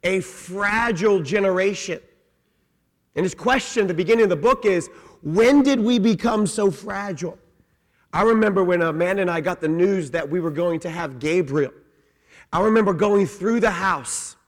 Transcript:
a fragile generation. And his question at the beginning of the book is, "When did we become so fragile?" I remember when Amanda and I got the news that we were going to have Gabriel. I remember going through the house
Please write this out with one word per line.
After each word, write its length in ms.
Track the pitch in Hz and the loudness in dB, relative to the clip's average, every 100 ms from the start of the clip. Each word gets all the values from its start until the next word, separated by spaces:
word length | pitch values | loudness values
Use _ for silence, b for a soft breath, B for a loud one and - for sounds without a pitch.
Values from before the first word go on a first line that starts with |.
a 140 | 175 190 | -2 -2
fragile 1040 | - - - 185 202 214 233 185 214 196 | -4 -14 -14 -6 -2 -2 -2 0 2 2
generation. 760 | 139 208 196 185 196 196 - 165 _ _ _ _ _ _ _ _ _ _ _ | 0 0 0 2 0 -2 -8 -10 _ _ _ _ _ _ _ _ _ _ _
And 80 | - | -4
his 140 | 180 - | -4 -2
question 460 | 240 262 - 233 | 0 0 0 -2
at 60 | 196 | -2
the 60 | |
beginning 300 | 170 175 226 | -2 2 4
of 60 | 214 | 4
the 40 | |
book 300 | 170 214 262 | 2 2 2
is, 260 | 214 180 170 B B B | 2 0 -2 B B B
"When 400 | 147 170 226 285 | -4 2 4 6
did 160 | 269 269 | 4 2
we 220 | 220 240 | 2 2
become 440 | 202 208 226 220 | 2 0 0 0
so 280 | 208 - 202 | -2 0 -2
fragile?" 680 | 165 208 196 202 160 175 - _ _ _ _ _ _ _ | -2 -10 -10 -8 -8 -10 -12 _ _ _ _ _ _ _
I 100 | 160 | 0
remember 420 | 214 226 214 196 | 2 4 4 2
when 180 | 180 175 | 2 2
Amanda 400 | 165 156 175 196 | 0 0 0 0
and 80 | 180 | 0
I 100 | 170 | -2
got 200 | 160 175 | -4 -2
the 80 | 156 | -2
news 420 | 165 185 196 147 | 2 2 2 -2
that 180 | 165 143 | -6 -4
we 120 | 175 | -4
were 100 | 165 | -4
going 300 | 147 175 165 | -2 -2 -2
to 100 | 175 | -6
have 300 | 165 165 127 | -8 -8 -6
Gabriel. 520 | 143 175 151 147 139 - _ b b b b b b | -2 -2 0 -2 -2 -6 _ b b b b b b
I 100 | 160 | -2
remember 320 | 214 220 208 | 2 2 2
going 340 | 170 208 202 185 | 0 2 2 0
through 320 | - 190 233 | -2 -2 0
the 100 | 220 | 0
house 640 | 175 190 160 123 - - - | 0 -2 -2 -6 -10 -10 -18